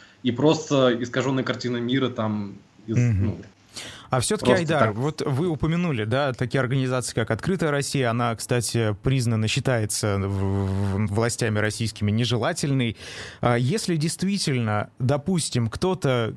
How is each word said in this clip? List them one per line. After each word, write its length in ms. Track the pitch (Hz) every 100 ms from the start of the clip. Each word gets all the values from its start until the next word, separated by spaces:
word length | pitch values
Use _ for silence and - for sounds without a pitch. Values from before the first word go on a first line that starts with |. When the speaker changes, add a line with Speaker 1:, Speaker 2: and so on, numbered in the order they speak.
| - -
Speaker 1:
и 100 | 127
просто 640 | 120 147 156 - 139 127 117
искажённая 420 | 120 131 127 131
картина 340 | 120 113 120 120
мира 320 | 120 131 127
там 460 | 117 110 107 101 - - _ -
из, 120 | 113
Speaker 2:
Мгм. 280 | 120 98 104
Speaker 1:
ну, 120 | 85 - - _ - - - -
Speaker 2:
А 120 | 131
всё-таки, 300 | 113 214 -
Speaker 1:
просто 100 | 185
Speaker 2:
Айдар, 260 | 160 156 110
Speaker 1:
так. 60 | 104
Speaker 2:
вот 260 | 139 151 -
вы 220 | 131 180
упомянули, 560 | 151 160 170 175 127 107
да, 260 | 127 143
такие 300 | 120 123 139
организации, 520 | 127 135 131 127 120
как 180 | - -
«Открытая 400 | 104 - 190 165
Россия», 380 | 143 139 143 123
она, 240 | 117 120 113
кстати, 600 | - 123 107 120 110 101
признана, 440 | - 131 117 113 110
считается 680 | - 131 120 107 - 107 98
в, 80 | 98
в, 800 | 98 98 98 95 98 101 98 107
властями 520 | 101 117 - 117 107
российскими 520 | 107 104 110 - 104
нежелательной. 840 | 107 120 120 131 175 147 135 117 - - - - -
А 160 | 120 120
если 400 | 127 208 - 165
действительно, 920 | 160 - 185 202 - 127 113 104 - -
допустим, 720 | 127 143 143 185 - 127 117
кто-то 640 | - 180 185 143 127 110